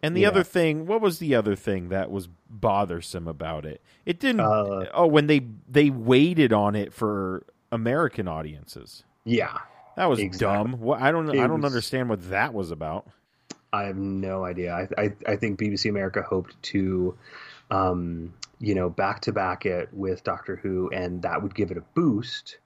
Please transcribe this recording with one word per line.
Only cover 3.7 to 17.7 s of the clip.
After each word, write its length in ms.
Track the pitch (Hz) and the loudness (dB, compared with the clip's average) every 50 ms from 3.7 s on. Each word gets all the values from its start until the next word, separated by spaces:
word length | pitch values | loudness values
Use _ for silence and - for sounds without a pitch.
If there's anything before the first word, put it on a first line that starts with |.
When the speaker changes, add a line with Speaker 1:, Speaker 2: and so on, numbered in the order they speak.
| 76 - _ _ _ _ _ | -14 -14 _ _ _ _ _
Speaker 1:
It 160 | - 175 170 | -6 -6 0
didn't, 220 | - 269 247 214 113 | 0 0 2 2 2
Speaker 2:
Uh, 420 | 107 107 107 104 101 101 95 92 - - | 4 2 2 2 0 -2 -4 -6 -4 2
Speaker 1:
oh, 140 | - 175 165 | 4 4 6
when 180 | 147 151 147 | 6 6 6
they, 180 | 147 151 143 127 117 107 104 - - | 6 4 4 4 -2 -14 -18 -18 2
they 220 | 127 143 151 143 | 4 6 6 6
waited 640 | 135 123 110 117 127 127 147 175 180 160 147 117 110 | 4 0 4 6 8 8 8 6 6 4 4 6 6
on 240 | 104 104 104 104 | 4 4 2 2
it 160 | 107 101 - - | 0 -2 -4 -4
for 520 | - 117 107 107 98 95 92 92 - - - _ _ _ _ - | -2 -2 -2 0 0 -2 -2 -4 -6 -10 -14 _ _ _ _ -6
American 560 | 117 110 117 123 156 170 139 - - 101 90 | -2 0 0 2 2 0 0 -2 -4 -6 -4
audiences. 760 | 80 78 78 78 76 71 - - - - 60 - - - _ _ _ _ _ | -4 -6 -8 -8 -12 -14 -18 -18 -18 -18 -18 -20 -20 -20 _ _ _ _ _
Speaker 2:
Yeah. 340 | 113 117 113 92 78 - - - - - - - - - | 0 0 0 0 -2 -4 -8 -12 -12 -20 -20 -20 -16 -6
Speaker 1:
That 100 | - 185 | -2 0
was 140 | 175 135 107 | 2 2 2
Speaker 2:
Exactly. 500 | 101 95 90 95 110 101 101 101 107 120 127 | 0 -4 -2 -2 0 0 2 0 0 -2 -4
Speaker 1:
dumb. 80 | 120 | -4
What, 200 | 113 120 147 113 | -2 -2 -2 2
I 100 | 131 139 | 2 2
don't, 180 | 160 165 160 151 | 2 2 0 0
Speaker 2:
It 100 | 147 139 | 2 2
Speaker 1:
I 80 | 123 - | 2 2
don't 140 | - 156 143 | 2 0 0
Speaker 2:
was 100 | 143 131 | 0 0
Speaker 1:
understand 360 | 120 110 - - 131 127 120 | -2 -4 -2 -2 -2 0 0
what 220 | 110 95 87 90 | -2 -4 -4 -4
that 240 | 95 98 113 151 120 | -2 0 0 0 -2
was 160 | 104 95 80 | -6 -6 -6
about. 380 | 85 76 80 78 78 101 - - _ _ _ _ _ _ _ _ - _ _ _ - | -6 -8 -6 -6 -6 -6 -8 -12 _ _ _ _ _ _ _ _ -20 _ _ _ -4
Speaker 2:
I 120 | 104 101 | -4 -2
have 120 | 98 95 | -4 -4
no 480 | 95 98 98 95 95 95 95 95 95 92 | -4 -4 -4 -2 -2 -2 -2 -2 -2 -4
idea. 280 | 90 87 87 90 87 85 87 92 - - | -4 -4 -4 -4 -4 -4 -4 -4 -4 -2
I, 60 | - 104 | 0 0
I, 100 | 104 98 - - | 0 -2 -4 -4
I 80 | - 104 | -4 -2
think 220 | 98 - 110 101 - | -2 0 -4 -2 -2
B 120 | 107 104 | -2 -2
B 60 | 101 | -2
C 120 | 95 - 110 | 0 -2 0
America 340 | 104 101 98 95 98 104 95 | 0 0 -2 -2 -2 -4 -2
hoped 400 | - - 92 90 - - _ - | 0 -2 -2 -2 -4 -12 _ -14
to, 520 | - - 104 95 92 95 92 90 90 - - - - - - - - - - _ _ | -2 0 0 0 2 0 0 0 -2 -2 -6 -16 -20 -20 -20 -20 -20 -20 -20 _ _